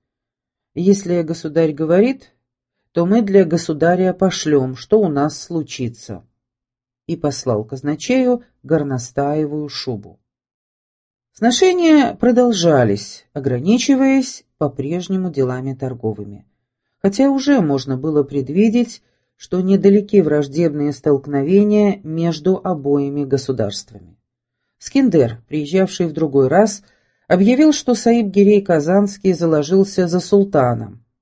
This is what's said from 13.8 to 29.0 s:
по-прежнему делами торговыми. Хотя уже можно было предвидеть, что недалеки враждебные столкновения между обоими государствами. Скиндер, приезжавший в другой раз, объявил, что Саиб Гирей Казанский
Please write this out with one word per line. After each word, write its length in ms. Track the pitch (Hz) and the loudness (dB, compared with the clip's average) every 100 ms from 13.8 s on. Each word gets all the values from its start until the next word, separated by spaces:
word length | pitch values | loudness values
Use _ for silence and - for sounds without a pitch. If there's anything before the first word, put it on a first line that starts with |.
| - 262 269 269 247 - _ - | 2 2 2 2 -2 -8 _ -6
по-прежнему 720 | 147 139 135 175 175 190 185 | -6 -4 -6 -6 -4 -4 -4
делами 460 | 139 127 127 135 135 | -2 -2 -4 -8 -8
торговыми. 720 | 131 123 110 104 101 101 - _ _ _ _ _ | -8 -6 -8 -8 -10 -18 -20 _ _ _ _ _
Хотя 300 | 196 202 269 | -2 2 2
уже 320 | 269 269 277 | 0 2 2
можно 340 | 160 139 135 131 | 2 -2 -2 -6
было 280 | 151 147 | -2 -2
предвидеть, 800 | 139 143 131 165 220 233 240 - _ _ _ _ | -2 -4 -4 0 2 2 -2 -6 _ _ _ _
что 260 | - 180 | -8 -4
недалеки 580 | 185 196 196 202 202 202 | 0 2 4 4 4 2
враждебные 680 | 151 147 139 139 170 147 147 | 2 0 -2 0 -2 0 -4
столкновения 1040 | 139 151 139 143 143 139 196 208 208 208 185 | -2 0 0 0 -4 2 2 4 2 2 0
между 540 | 156 160 165 156 165 185 | -6 -4 -4 -2 -2 -2
обоими 680 | 180 165 139 143 139 143 | -4 -4 -2 0 0 -4
государствами. 920 | 139 135 - 127 104 101 - 107 85 _ _ _ _ _ _ _ | -2 -2 -2 -4 -4 -8 -16 -20 -20 _ _ _ _ _ _ _
Скиндер, 640 | - 277 262 170 117 117 - | -6 0 2 2 2 -2 -10
приезжавший 600 | 151 147 185 190 - 170 | -8 -4 -2 -2 -2 -6
в 40 | |
другой 360 | 147 156 135 131 | -4 -2 0 2
раз, 340 | 165 208 - _ _ _ _ - | 2 2 -2 _ _ _ _ -2
объявил, 440 | 180 196 254 311 | 2 4 4 4
что 220 | 285 - | 2 0
Саиб 360 | 240 233 233 208 | 0 2 0 2
Гирей 340 | 190 202 208 | 2 4 4
Казанский 680 | 202 160 147 190 | 2 0 2 0